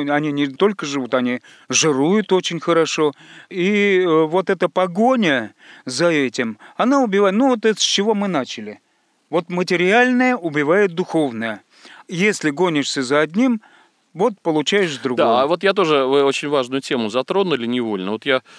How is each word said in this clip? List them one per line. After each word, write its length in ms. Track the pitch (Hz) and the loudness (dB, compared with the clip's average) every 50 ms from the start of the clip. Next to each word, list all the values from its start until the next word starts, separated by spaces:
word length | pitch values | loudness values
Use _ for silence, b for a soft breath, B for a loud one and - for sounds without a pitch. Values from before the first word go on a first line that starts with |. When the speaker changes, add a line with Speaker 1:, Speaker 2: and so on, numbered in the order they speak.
| 143 143 | -2 -2
Speaker 1:
они 200 | 147 147 151 151 | -2 -2 -2 -2
не 160 | 143 143 147 | -2 -2 -2
только 380 | 139 131 - 185 214 202 - 160 | -2 0 0 0 0 0 -2 -6
живут, 260 | 143 139 143 123 113 135 | -6 -4 -4 -2 -2 0
они 280 | 127 123 123 123 120 B B B B B - | 0 0 0 -2 -4 B B B B B -4
жируют 640 | 131 - 156 160 139 131 143 165 202 220 196 - 190 | -2 0 2 2 2 2 2 2 2 2 2 2 0
очень 260 | 185 - - 170 156 | 0 0 -2 -6 -4
хорошо. 540 | - 170 170 165 160 143 - - 156 147 139 B B B B B B - | -2 0 2 2 2 0 0 0 0 -2 -2 B B B B B B -10
И, 480 | 185 185 175 196 214 208 202 202 190 185 | -6 -2 0 0 2 2 2 2 2 2
э, 240 | 185 175 156 160 160 | 2 2 2 2 2
вот 240 | 156 165 190 180 - | 2 0 0 0 0
эта 180 | 190 170 185 | -2 0 -2
погоня 840 | 170 - 185 185 185 170 202 226 247 262 240 208 160 139 123 110 104 B B B B B B B | -2 0 0 -2 0 0 0 2 2 2 2 2 2 2 0 -2 -6 B B B B B B B
за 240 | 135 123 131 170 175 | -8 -2 0 0 2
этим, 480 | 165 147 139 120 - - 123 113 107 B B B B | 2 2 0 0 -2 -2 -4 -4 -6 B B B B
она 260 | - 196 247 285 277 | -2 0 2 2 2
убивает. 340 | 262 214 185 202 208 190 190 | 2 0 2 2 2 2 2
Ну, 140 | 220 277 269 | 2 2 2
вот 160 | 247 214 233 | 2 0 0
это 140 | 220 202 - | 0 0 0
с 40 | - | -2
чего 300 | - - 190 196 226 214 | -2 -2 0 0 0 0
мы 120 | 202 202 | -2 -2
начали. 520 | 196 175 139 123 - - 120 107 107 104 - _ _ _ _ _ _ _ _ _ - | -2 -2 -4 -4 -6 -10 -12 -12 -14 -14 -18 _ _ _ _ _ _ _ _ _ -4
Вот 200 | 143 175 170 - | -4 -4 -4 -4
материальное 840 | 175 180 180 - 185 170 180 185 208 240 247 254 247 247 254 254 247 | -4 -4 -2 0 0 0 2 4 4 4 4 4 2 2 2 2 0
убивает 580 | 233 - - 143 151 143 143 175 202 208 190 165 | 0 -4 -4 -2 0 2 2 2 2 2 0 0
духовное. 680 | 170 175 - - 160 151 131 113 110 113 113 107 - - B B B B B B B B - | -4 -4 -2 0 0 0 0 -2 -4 -6 -6 -6 -8 -14 B B B B B B B B -8
Если 400 | 160 165 196 214 190 - - 151 | -4 0 0 0 0 0 -2 -2
гонишься 540 | 143 156 185 180 156 143 131 - - 143 127 | 0 0 0 0 0 0 -2 -2 -4 -4 -2
за 180 | 120 143 147 | 0 0 0
одним, 400 | 156 156 165 214 262 262 233 214 b b b b b b b b b _ - | 0 0 0 0 0 0 0 -2 b b b b b b b b b _ -4
вот 240 | 160 208 247 196 - | -2 -2 -2 -2 -4
получаешь 560 | - 175 156 151 139 - 202 208 190 165 139 | -2 -2 0 0 0 0 0 0 0 -2 -4
другое. 280 | 127 - 131 127 117 143 | -4 -4 -2 0 2 2
Speaker 2:
Да, 160 | 117 117 123 | 4 4 2
а 40 | 135 | 2
вот 160 | 147 175 170 196 | 2 0 0 0
я 100 | 196 196 | 0 0
тоже, 320 | 202 180 156 151 139 131 | 2 2 2 2 2 2
вы 180 | 131 135 143 139 | 2 2 2 2
очень 240 | 139 135 - - | 2 0 -2 -4
важную 340 | 143 147 139 123 123 131 135 | -2 -2 -2 -2 -2 -6 -6
тему 280 | - - 151 120 113 104 | -4 -4 -4 -2 -2 -2
затронули 560 | 104 127 135 - 180 196 196 175 147 120 117 | -2 -4 -2 -2 -2 -2 0 0 -2 -2 -2
невольно. 460 | 117 123 127 117 113 104 95 92 98 | -4 -4 -2 -2 -2 -4 -4 -4 -4
Вот 140 | 107 110 - | -6 -4 -2
я 180 | 143 131 127 B B B | -2 -2 -2 B B B